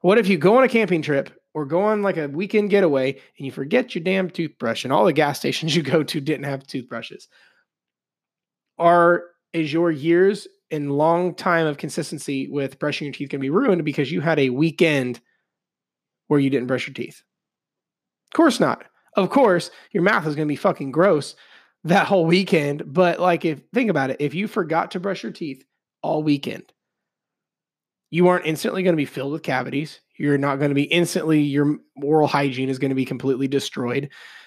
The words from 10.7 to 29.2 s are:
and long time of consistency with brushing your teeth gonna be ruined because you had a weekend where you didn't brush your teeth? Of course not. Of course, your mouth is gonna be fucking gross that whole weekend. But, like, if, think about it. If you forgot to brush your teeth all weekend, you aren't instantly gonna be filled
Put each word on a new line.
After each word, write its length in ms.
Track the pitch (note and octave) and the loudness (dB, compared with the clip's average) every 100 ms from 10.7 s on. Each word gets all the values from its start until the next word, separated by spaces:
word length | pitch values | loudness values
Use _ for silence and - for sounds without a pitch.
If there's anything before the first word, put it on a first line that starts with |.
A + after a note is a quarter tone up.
and 200 | D#3 C#3+ | -8 -4
long 440 | C#3+ D#3 E3+ F3+ | 0 2 2 0
time 320 | E3+ - E3+ D#3+ | -4 0 0 0
of 120 | C#3 | -4
consistency 680 | D#3 - D3+ D#3 - C#3 C#3 | -8 -8 -8 -10 -6 -6 -4
with 300 | C#3+ C#3 - | -6 -6 -6
brushing 260 | D3+ C#3+ | -6 -6
your 80 | D3 | -8
teeth 160 | C3+ C#3 | -10 -10
gonna 140 | C#3 | -6
be 80 | C3+ | -2
ruined 340 | E3 C4+ F3+ | 0 2 0
because 260 | D3+ C#3 C3+ | 0 -2 -2
you 100 | F3 | -2
had 180 | D3+ D#3 | 0 2
a 120 | C3+ | 2
weekend 720 | B2 D#3+ D3+ E3 C#3+ B2 B2 _ _ _ _ _ _ _ _ _ _ _ | 2 0 2 2 2 -2 -6 _ _ _ _ _ _ _ _ _ _ _
where 140 | D3 | 2
you 100 | C#3 | 2
didn't 160 | C3 A#2+ | 0 -2
brush 220 | B2+ - | -4 -4
your 60 | |
teeth? 280 | C3+ - - _ _ _ _ _ _ _ _ _ _ _ | -10 -14 -14 _ _ _ _ _ _ _ _ _ _ _
Of 40 | - | 2
course 220 | D#4+ A3+ | 2 4
not. 260 | D3 A2+ - _ _ | -2 -2 -10 _ _
Of 160 | - F#3 | -2 2
course, 400 | C4+ B3 F3 - - - | 4 4 4 0 -16 -8
your 100 | G3+ | 0
mouth 240 | F3+ A3 D#3 | 2 2 -2
is 80 | |
gonna 120 | D3 D3+ | -4 -4
be 100 | D3 | 0
fucking 340 | G3+ E3 C#3 | -2 -2 -4
gross 460 | C#3+ F#3+ D#3 C#3 - _ - _ _ | 2 4 2 -2 -14 _ -20 _ _
that 220 | D#3+ F#3+ E3 | 2 2 4
whole 180 | G3 E3 | 2 4
weekend. 560 | F3 F#3 F3 C#3+ C#3+ D3 | 2 4 2 0 -4 -6
But, 280 | C#3 F3+ - | 2 2 2
like, 240 | F3+ E3+ | 0 0
if, 160 | E3+ C#3 _ | -2 -6 _
think 160 | A#3 A#3+ | -2 0
about 220 | D#3+ C3+ | 0 -2
it. 60 | C3+ | -2
If 140 | D3 | -4
you 140 | D3+ G#3 | -4 -6
forgot 440 | - E3 E3 F3 | -4 -2 -2 -2
to 80 | F#3 | -6
brush 220 | F#3 F3+ | -6 -8
your 100 | A3+ | -10
teeth 320 | E3+ D#3+ C3 _ _ _ _ | -10 -12 -12 _ _ _ _
all 220 | - D#3 | -4 -2
weekend, 480 | D#3 C#3+ C#3 - - _ _ _ _ _ _ _ _ _ _ _ _ _ _ | 0 0 -2 -10 -14 _ _ _ _ _ _ _ _ _ _ _ _ _ _
you 200 | E3 F3+ | 2 4
aren't 160 | F3+ | 4
instantly 380 | D3+ D#3+ - F#3 | 0 -4 -4 -2
gonna 140 | F#3 E3 | 0 0
be 100 | C#3 | -2
filled 260 | - | -6